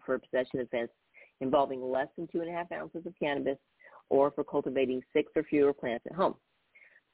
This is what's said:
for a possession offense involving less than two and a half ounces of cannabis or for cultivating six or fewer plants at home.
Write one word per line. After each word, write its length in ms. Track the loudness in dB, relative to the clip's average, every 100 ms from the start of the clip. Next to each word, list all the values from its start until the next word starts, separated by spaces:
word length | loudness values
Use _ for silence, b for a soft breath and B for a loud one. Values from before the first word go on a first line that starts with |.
| -4
for 80 | -4
a 40 |
possession 400 | -2 -2 -2 -4
offense 320 | -4 -4 -4 _ _ B B -6
involving 420 | 2 2 2 -2
less 280 | -4 -2 -4 -6
than 100 | -8
two 140 | -6
and 80 | -4
a 40 |
half 180 | -6 -6
ounces 320 | -8 -10 -10 -12
of 100 | -4
cannabis 400 | -2 0 -2 -4 _ B B B 2
or 200 | 4 4
for 140 | 2
cultivating 580 | -4 -2 -2 0 0 0 -2
six 180 | 0 0 0
or 80 |
fewer 300 | 0 4 4
plants 320 | 2 -2 -4 -6
at 80 |
home. 220 | 0 0 -2 _ _ _ b b b _